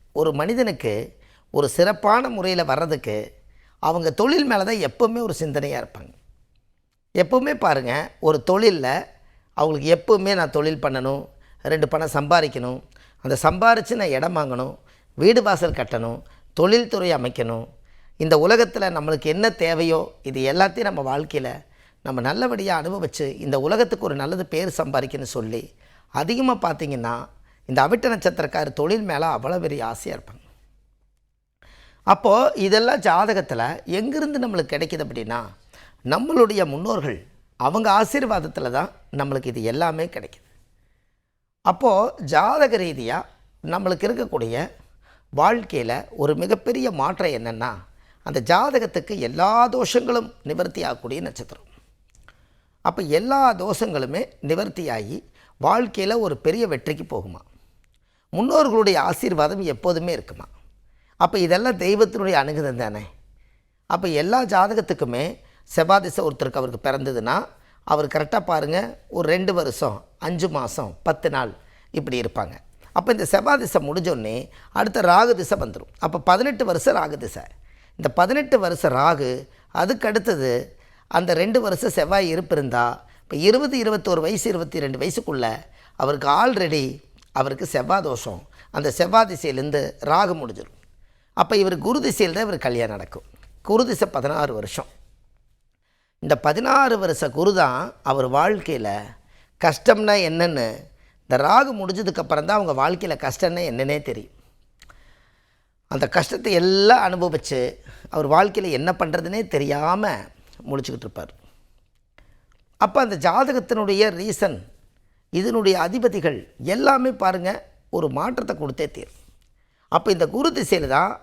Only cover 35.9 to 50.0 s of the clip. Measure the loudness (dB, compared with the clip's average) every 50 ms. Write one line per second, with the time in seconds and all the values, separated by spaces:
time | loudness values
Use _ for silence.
35.9 | -20 _ -4 -2 0 0 0 2 4 6 6 6 6 2 0 0 -2 -4 -4 -4
36.9 | -2 -2 -2 -4 -6 -8 -10 -16 -20 _ _ _ _ -2 0 0 0 2 4 4
37.9 | 6 6 4 4 2 0 0 0 -2 -2 -4 -6 -6 -6 -4 -2 -2 -2 -2 -4
38.9 | -6 -14 -18 -10 -6 -4 -4 -2 -2 -4 -4 -4 -6 -4 -2 -2 0 0 0 0
39.9 | 0 -2 -4 -6 -8 -10 -14 -16 -18 -20 _ _ _ _ _ _ _ _ _ _
40.9 | _ _ _ _ _ _ _ _ _ _ _ _ _ _ 0 0 0 2 2 2
41.9 | 4 4 2 0 -2 -6 -6 0 4 4 4 4 4 4 2 4 2 2 -2 -2
42.9 | -6 -6 -6 -4 -4 -4 -6 -8 -14 _ _ _ _ _ -8 -6 -6 -4 -2 -2
43.9 | -2 0 -2 -2 -2 -2 -4 -4 -4 -4 -4 -4 -4 -4 -6 -6 -10 -16 -20 -20
44.9 | _ _ _ _ _ _ _ _ 0 2 4 4 4 2 -2 -4 -4 -4 -2 -2
45.9 | -2 -4 -6 -8 -6 -2 0 0 0 0 0 0 -2 0 0 -2 -2 0 -2 -2
46.9 | -2 -2 -2 -2 -2 -2 -2 -2 -2 -4 -6 -8 -8 -6 -6 -6 -6 -8 -14 -20
47.9 | -20 -20 _ _ _ _ -10 -6 -6 -4 0 2 4 4 4 2 0 0 -2 -2
48.9 | -4 -6 -6 -6 -6 -4 -4 -4 0 2 2 4 4 4 4 2 2 0 0 0
49.9 | 2 0